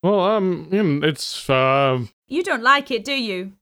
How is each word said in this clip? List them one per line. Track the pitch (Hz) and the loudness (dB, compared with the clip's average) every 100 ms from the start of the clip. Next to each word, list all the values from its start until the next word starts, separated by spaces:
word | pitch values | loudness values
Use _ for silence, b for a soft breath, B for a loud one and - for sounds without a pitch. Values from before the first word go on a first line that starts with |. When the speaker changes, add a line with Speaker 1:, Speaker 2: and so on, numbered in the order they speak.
Speaker 1:
Well, | 175 202 | 2 2
um, | 185 214 190 175 156 | 2 0 0 -2 -2
you | 190 | 0
know, | 196 143 147 | 2 2 0
it's, | 143 - - - | -2 -8 -10 0
uh, | 131 131 135 139 131 113 _ _ | 2 4 4 2 0 -4 _ _
Speaker 2:
You | 302 | -4
don't | 359 269 | -2 0
like | 240 285 277 | 4 2 2
it, | 233 | -6
do | 226 | -4
you? | 277 226 185 190 - | -4 -4 -6 -8 -14